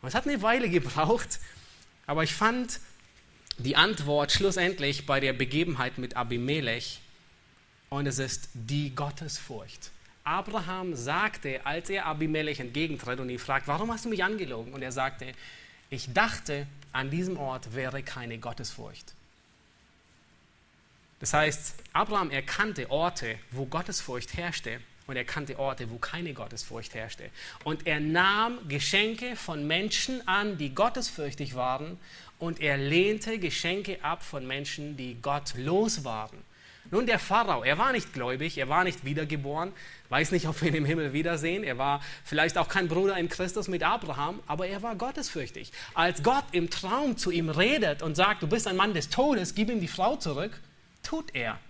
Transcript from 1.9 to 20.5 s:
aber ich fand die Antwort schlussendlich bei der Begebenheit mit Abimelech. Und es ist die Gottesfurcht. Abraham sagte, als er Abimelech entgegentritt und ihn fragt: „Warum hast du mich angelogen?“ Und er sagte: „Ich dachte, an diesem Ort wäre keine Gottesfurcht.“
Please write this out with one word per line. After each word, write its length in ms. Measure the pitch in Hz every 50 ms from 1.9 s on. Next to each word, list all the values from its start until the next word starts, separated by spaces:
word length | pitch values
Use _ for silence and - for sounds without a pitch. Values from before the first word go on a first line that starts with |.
| - - -
aber 180 | - 143 160 160
ich 100 | 147 -
fand 460 | - 214 220 240 254 247 240 - - - - - - - - - - - - - - - - - -
die 180 | 120 131 139
Antwort 560 | 143 165 202 214 151 143 143 147 147 143 143
schlussendlich 760 | - - 196 196 175 185 175 180 190 - 143 139 143 143 -
bei 140 | - 139 139
der 120 | 135 135
Begebenheit 680 | 131 120 131 127 131 156 170 170 156 120 127 127 - -
mit 180 | 127 123 -
Abimelech. 840 | 127 123 113 123 120 120 131 147 160 139 117 113 120 - - - - - - - - - - - _ - - - - - _ _ _ _ -
Und 180 | 139 139 143
es 120 | 139 123 123
ist 300 | 135 123 - - - - -
die 400 | 127 113 110 139 147 147 139 127
Gottesfurcht. 960 | 131 147 143 143 - 165 147 - - - - 135 107 92 - - - - - - - - - - _ -
Abraham 720 | 147 160 185 196 202 202 220 175 165 185 185 185 185 165
sagte, 680 | 127 117 131 151 175 208 214 - - - 143 131 127 -
als 240 | 139 151 170 170 -
er 160 | 196 196 -
Abimelech 540 | 160 156 151 160 156 156 156 156 151 147 -
entgegentritt 600 | 127 123 120 143 160 160 151 - - 123 123 127
und 80 | 131 127
ihn 100 | 123 120
fragt: 280 | - - 135 135 -
„Warum 240 | - 143 165 214 233
hast 140 | 233 220 -
du 40 | 233
mich 160 | 220 190 180
angelogen?“ 480 | 190 220 208 185 135 127 113 113 120
Und 100 | 135 139
er 100 | 131 131
sagte: 400 | 123 135 131 135 139 - 127 127 127 - - - - - - - - - - _
„Ich 220 | - 127 - 131
dachte, 540 | 120 185 214 226 - - - - 147 143 139 139 - - - -
an 180 | - 127 135 139
diesem 260 | 143 170 185 185 185
Ort 380 | 151 143 135 127 127 - 117 110
wäre 280 | 135 131 131 127 139
keine 360 | 135 - - 127 120 117 113 113
Gottesfurcht.“ 760 | 117 120 117 - 123 - - - 113 104 110 - - - - - - _ _ _ _ _ _ _ _ _ _ _ _ _ _ _ _ _ _ _ _ _ _ _ _ _